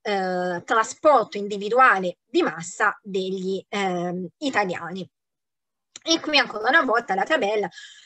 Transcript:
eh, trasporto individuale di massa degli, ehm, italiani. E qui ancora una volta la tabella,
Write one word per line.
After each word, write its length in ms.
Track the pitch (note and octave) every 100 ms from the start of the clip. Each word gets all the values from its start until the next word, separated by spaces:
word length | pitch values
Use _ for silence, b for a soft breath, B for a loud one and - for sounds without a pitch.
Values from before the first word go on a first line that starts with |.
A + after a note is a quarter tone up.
eh, 600 | A3 G3+ F#3 F3+ F3+ E3+
trasporto 720 | - A#3 A3+ - D#4 C4+ G#3 G#3
individuale 800 | G3+ G3+ G3+ A#3+ C4 G3 F3+ - _
di 160 | E4+
massa 560 | E4 E3 E3+ - A3 -
degli, 600 | G3+ F#3+ F#3 F#3+ F#3 F#3+ -
ehm, 580 | G#3 G3 F3+ F3 F3+ F3 -
italiani. 720 | C#4+ G#3+ G3 - E3 F#3 F3 _ _ _ _ _ _ _ _ -
E 160 | - D#4+
qui 200 | D#4 D4
ancora 320 | A#3 G#3+ A3
una 120 | E4
volta 320 | C4 A3+ A#3
la 100 | F#3+
tabella, 440 | G3+ D#4 G3+ G#3+ F#3 B B B